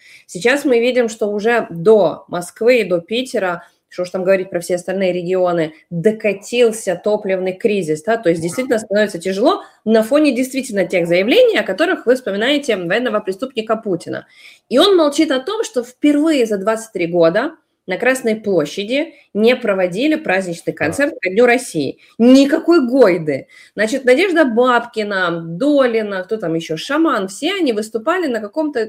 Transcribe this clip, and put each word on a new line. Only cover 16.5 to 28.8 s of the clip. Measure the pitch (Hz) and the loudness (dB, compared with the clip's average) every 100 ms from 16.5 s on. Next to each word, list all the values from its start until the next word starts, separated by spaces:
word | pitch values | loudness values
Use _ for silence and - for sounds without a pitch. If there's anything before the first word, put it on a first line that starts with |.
| 208 | -2
двадцать | 190 220 - | -2 -4 -4
три | 190 170 | -6 -2
года | 175 165 196 294 - _ _ - | 2 2 2 -2 -6 _ _ -8
на | 180 | -2
Красной | 247 262 233 220 | 0 0 -2 -2
площади | 208 175 147 - 208 269 320 - _ | 0 0 0 -4 -4 -2 -4 -8 _
не | 202 226 254 | 0 2 2
проводили | 214 190 180 180 302 | 0 0 0 0 0
праздничный | 311 247 185 185 170 - | 0 -2 -2 -2 -6 -8
концерт | 160 151 180 285 - | -4 -2 0 -2 -2
ко | 185 | -4
Дню | 190 247 | 2 4
России. | 233 - 160 135 - _ - | 2 -2 -4 -4 -6 _ 2
Никакой | 240 269 277 320 330 339 240 | 6 8 6 2 2 2 4
Гойды. | 269 214 175 151 131 - - - | 4 6 4 -2 -4 -6 -20 -12
Значит, | - 214 269 247 | -4 -2 0 2
Надежда | 254 392 330 277 | 4 4 2 2
Бабкина, | 220 254 240 233 220 208 190 175 170 | 4 4 2 0 -6 -4 -2 -2 -2
Долина, | 165 170 277 285 254 220 208 190 | -6 -4 2 2 2 0 -4 -6
кто | 185 220 | -6 -6
там | 170 | -4
ещё, | 165 165 160 | -4 -4 -8
Шаман, | - 294 330 233 190 | -4 0 0 0 -4
все | - 311 392 | -4 -4 -2
они | 294 | -2
выступали | 208 220 226 262 370 311 | -2 -4 -6 -2 -2 -2
на | 220 | -4
каком-то, | 208 311 302 254 | -6 -6 -4 -4